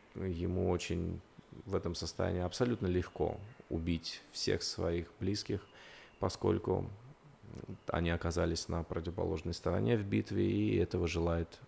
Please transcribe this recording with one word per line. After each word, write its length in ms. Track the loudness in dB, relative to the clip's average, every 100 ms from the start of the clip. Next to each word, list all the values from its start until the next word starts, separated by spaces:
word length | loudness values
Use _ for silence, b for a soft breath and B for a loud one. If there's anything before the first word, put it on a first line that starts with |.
| -14
ему 560 | -6 -4 0 0 2 2
очень 500 | 2 0 0 0 -4 -8 -20 -18 -16 -2
в 80 |
этом 200 | 0 0
состоянии 460 | -2 -4 0 0 2
абсолютно 460 | 0 2 2 2 2
легко 520 | 2 0 0 -2 -2 -10 -16 -6
убить 540 | -2 0 0 -2 -10 -10
всех 300 | -4 0 0
своих 440 | 0 -2 0 0 -2 -4
близких, 400 | -2 -2 -2 -4 -6 B B B B -4
поскольку 680 | -2 2 2 2 2 0 0 -8 -16 -20 -20 -20 -14 -12 -12 -10 -2
они 220 | 0 2
оказались 580 | 2 0 2 2 0 -2
на 140 | -2
противоположной 720 | -2 -4 -4 -2 0 0 -2
стороне 420 | -2 0 2 4 2
в 80 |
битве, 400 | 2 0 0 2
и 320 | 2 4 4 2
этого 300 | 2 2 2
желает 420 | 2 2 2 -2 -6